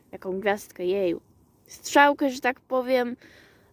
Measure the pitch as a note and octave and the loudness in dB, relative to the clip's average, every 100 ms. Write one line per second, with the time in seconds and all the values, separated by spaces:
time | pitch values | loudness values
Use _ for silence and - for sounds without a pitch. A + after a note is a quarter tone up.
0 | - F#3+ F#3+ F#3+ G3+ G3+ - - F3+ G3 | -12 -14 -10 -6 -2 -4 -6 -8 -4 -2
1 | F#3 E3 _ _ _ _ - - - D4 | -2 -4 _ _ _ _ -20 -16 0 6
2 | C#4+ C#4+ C#4+ B3+ B3 B3+ - B3+ B3 B3+ | 6 4 -2 -2 -4 -4 -4 -4 0 0
3 | A#3+ B3 - - - _ _ | 0 -6 -16 -20 -20 _ _